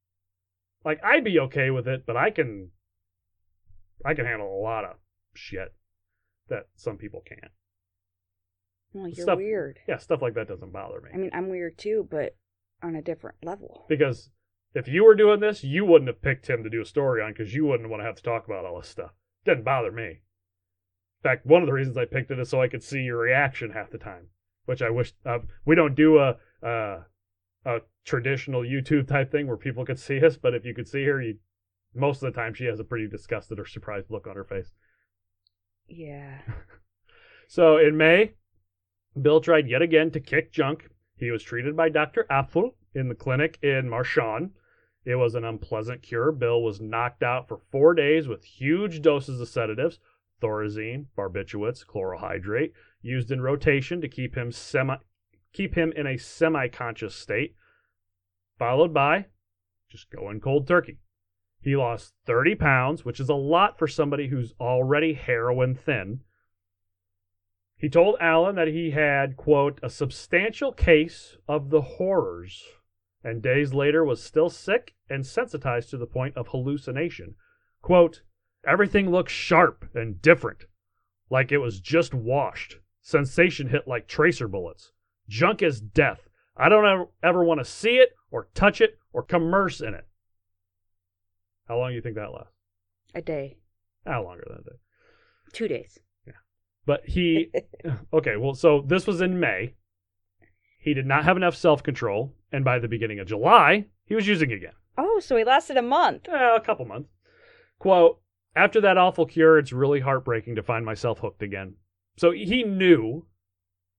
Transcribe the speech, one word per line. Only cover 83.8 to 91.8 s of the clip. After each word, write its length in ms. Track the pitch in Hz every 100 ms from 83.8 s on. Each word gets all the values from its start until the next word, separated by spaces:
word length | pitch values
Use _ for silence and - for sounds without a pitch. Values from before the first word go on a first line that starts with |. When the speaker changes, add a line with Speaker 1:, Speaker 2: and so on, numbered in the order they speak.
| -
Speaker 1:
like 220 | 120 -
tracer 400 | - 160 151 117
bullets. 420 | 95 85 - _ _ _ _ -
Junk 340 | 104 175 220
is 180 | 175 120
death. 480 | 107 - 139 95 _ _ _ -
I 120 | 139
don't 160 | 214
ever, 220 | 214 190 175 _
ever 220 | 170 180
wanna 200 | 170 156
see 340 | 123 - 220 247
it 180 | 254 - _
or 160 | 117 -
touch 260 | - 202 -
it 180 | 220 - _
or 100 | -
commerce 580 | - 175 165 190 185 131
in 140 | 113
it." 140 | 90 - _ _ _ _ _ _ _ _ _ _ _ _ _ _ _ -
How 100 |
long 120 | 117